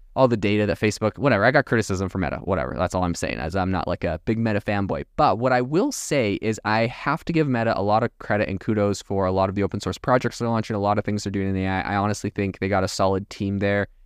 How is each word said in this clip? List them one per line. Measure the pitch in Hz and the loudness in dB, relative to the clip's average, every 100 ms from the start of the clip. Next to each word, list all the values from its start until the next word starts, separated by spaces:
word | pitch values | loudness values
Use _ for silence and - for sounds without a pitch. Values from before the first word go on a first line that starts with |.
| - - | -6 2
all | 131 | 4
the | 113 | 4
data | 101 104 104 | 2 2 2
that | - | 0
Facebook, | 107 - 107 - | 0 0 -2 0
whatever, | 135 104 113 | 2 4 4
I | |
got | 143 - | 4 4
criticism | 117 - 92 92 | 2 2 -2 -2
for | 95 | -2
Meta, | 73 - | -2 -2
whatever. | - 90 64 - | -2 -2 -2 -2
That's | 87 92 | -2 0
all | |
I'm | 90 | -2
saying, | 82 - - | -2 -4 -4
as | 76 95 | -4 -2
I'm | 92 | -2
not, | 90 - | -2 -2
like, | 87 | -4
a | 87 78 - | -4 -4 -2
big | 113 | 0
Meta | 113 101 | 0 -2
fanboy. | - 101 98 71 - - | -2 -2 -2 -4 -4 0
But | 143 104 | 2 2
what | 127 | 2
I | 127 | 2
will | 127 160 277 | 0 0 0
say | - - 147 107 98 | -2 -2 0 0 0
is | 113 110 - | -2 -2 0
I | 110 117 | 0 0
have | - - 151 - | -2 -4 -4 0
to | |
give | 165 151 | 0 2
Meta | 120 113 101 | 0 0 0
a | |
lot | 101 107 | 2 2
of | 117 - | 0 -4
credit | - 104 76 | -2 0 0
and | 98 | -2
kudos | - 107 101 98 | -2 2 2 0
for | - 98 92 | -2 0 2
a | |
lot | 95 95 | 2 0
of | |
the | 98 | 2
open | 98 101 | -2 -2
source | 92 - | -4 -4
projects | - 127 120 - | 0 2 2 -2
they're | 120 | -2
launching, | 113 - 107 | -2 -2 0
a | |
lot | 101 104 | 0 0
of | 104 | 0
things | 104 | -2
they're | 101 | -2
doing | 101 98 | -2 0
in | 95 | 0
A | 95 | 0
I. | 95 - | -2 -2
I | 101 | 0
honestly | 101 101 104 | 0 -2 -4
think | - 98 - | -2 -4 -2
they | 95 | 0
got | 98 | 0
a | 95 | 0
solid | - 95 95 101 | 0 0 0 -4
team | - 98 98 | -6 -2 0
there, | 101 101 98 - | 0 0 -2 -8